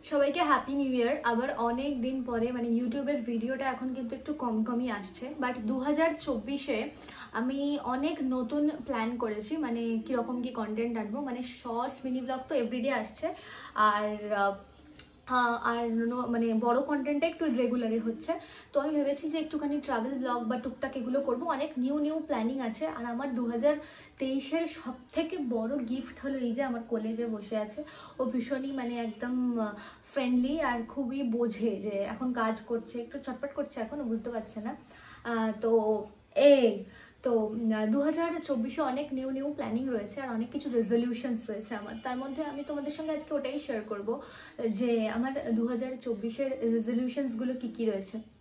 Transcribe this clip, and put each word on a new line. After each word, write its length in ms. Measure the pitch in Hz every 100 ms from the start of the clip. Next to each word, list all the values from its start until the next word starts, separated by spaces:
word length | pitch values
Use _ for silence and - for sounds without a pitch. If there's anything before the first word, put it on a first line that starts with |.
| -
সবাইকে 320 | 294 285 349
হ্যাপি 300 | 311 269 -
নিউ 180 | 277 269
ইয়ার। 220 | 254 233 294
আবার 260 | 233 233 262 -
অনেক 440 | 233 240 285 269
দিন 220 | 240 269
পরে, 280 | 247 233 233
মানে, 180 | 247 233
YouTube-এর 520 | 233 247 285 269 285
ভিডিওটা 440 | 226 226 233 262 269
এখন 280 | - 262
কিন্তু 220 | 254 233 269
একটু 180 | -
কম 300 | 294 247 220
কমই 260 | 220 240 254
আসছে, 440 | 208 185 - 254 302
but 120 | 254 247
দু 200 | 214 262
হাজার 300 | 269 302 330 311
চব্বিশে 720 | - 240 214 277 - 220 277 - - - -
আমি 480 | 214 247 277 285 285
অনেক 340 | 247 254 302 330
নতুন 460 | 262 254 226 294 294 302 -
প্ল্যান 320 | 240 220 240
করেছি, 400 | 233 214 214 320
মানে, 420 | 262 233 233 226 220
কিরকম 360 | 254 240 247
কি 80 | 247
কনটেন্ট 480 | 233 214 214 233 226
আনবো। 240 | 208 240
মানে, 220 | 277 247
শর্টস, 640 | 247 - 240 233 254 269 262
মিনি 160 | 254
ব্লগ 180 | 247 254 -
তো 60 | 294
এভরিডে 360 | 226 247 226
আসছে, 420 | 247 214 - 320 349 - - - -
আর, 580 | 214 208 208 208 208
আহ, 220 | 208 202 196 - - - - - - -
আহ, 300 | 254 240 233
আর 260 | - 233 233
ন-, 420 | 226 233 247 240
মানে, 220 | 233 233
বড় 280 | 220 240 240
কনটেন্টটা 460 | 294 285 269 294 330
একটু 180 | 330 320
রেগুলারই 520 | 240 233 247 226 226
হচ্ছে। 420 | 220 226 - 339 - - -
তো 60 | 285
আমি 120 | 285
ভেবেছি 360 | 294 277 285 320
যে 80 | 320
একটুখানি 440 | 311 302 294 294
ট্রাভেল 320 | 285 233 226 269
ব্লগ 200 | 254 240
বা 160 | 226 247
টুকটাক 380 | 269 - - 269
এগুলো 240 | 233 262
করবো। 240 | 269 240 330
অনেক 260 | 269 302 262
নিউ 220 | 254 294
নিউ 200 | 294 320
প্ল্যানিং 400 | 311 247 226 269
আছে। 280 | 240 220 311
আর 180 | 320 240
আমার 300 | 233 277 247
দু 100 | 233
হাজার 300 | 233 285 302 - - - -
তেইশের 500 | 262 269 - 320 330
সব 260 | - 240 - -
থেকে 240 | 311 330 370 254
বড় 360 | 226 226 285 226
গিফট 360 | 262 - - 277
হলো 120 | 269
এই 160 | 240
যে 100 | 226
আমার 200 | 269 233
কোলে 320 | - 226 220 226
যে 100 | 233
বসে 320 | 214 196 220
আছে, 260 | 214 - 302 - - -
ও 60 | 254
ভীষণই, 460 | 247 226 269 269
মানে, 240 | 269 240 240
একদম, 640 | 233 214 240 254 247 233
আহ, 160 | 208 208 - - -
ফ্রেন্ডলি 480 | 285 254 247 254 320
আর 220 | 277 240 226
খুবই 360 | - 247 269
বোঝে 520 | 254 233 240 - 220 196
যে 140 | 202
এখন 440 | 196 202 226 254
কাজ 220 | 240 220 220
করছে, 400 | - 233 - 240
একটু 180 | 233 277
চটপট 340 | 269 233 277
করছে 280 | - 285 254
এখন, 200 | 220 294
ও 20 |
বুঝতে 260 | 247 226 233
পারছে 320 | 233 220 -
না। 140 | 220 311 - - - -
আহ, 280 | 233 226 220 214
তো 440 | 233 226 214 214 208 - - -
এই 480 | 285 277 233 196 - - - -
তো, 320 | 262 233 214 220 226 214
আহ, 100 | 214
দু 160 | 262
হাজার 300 | 285 311 330 330
চব্বিশে 380 | - 262 220 -
অনেক 320 | 277 254 285
নিউ 160 | 262 262
নিউ 240 | 269 277
প্ল্যানিং 360 | 294 226 226 262
রয়েছে 320 | 226 208 -
আর 80 | 262
অনেক 200 | 226 240
কিছু 180 | 294 294
রেজলিউশনস 800 | 240 208 233 240 226 262 226 -
রয়েছে 260 | 208 220 220
আমার। 200 | 208 226
তার 140 | 262 247
মধ্যে 260 | 269 277
আমি 200 | 294 277
তোমাদের 280 | 285 294 277
সঙ্গে 200 | 302 311
আজকে 220 | 302 -
ওটাই 260 | 294 262 285
শেয়ার 220 | - 226
করব 400 | 214 208 208 269 - - - - 233
যে 400 | 196 240 233 220
আমার 460 | 226 262 277 - 226
দু 120 | 233
হাজার 240 | 240 254 254
চব্বিশের 500 | 247 208 226 226 269 262
রেজলিউশনসগুলো 920 | 226 226 220 240 254 285 269 226 254
কী 140 | 254 233
কী 180 | - 226
রয়েছে। 340 | 196 190 220 - -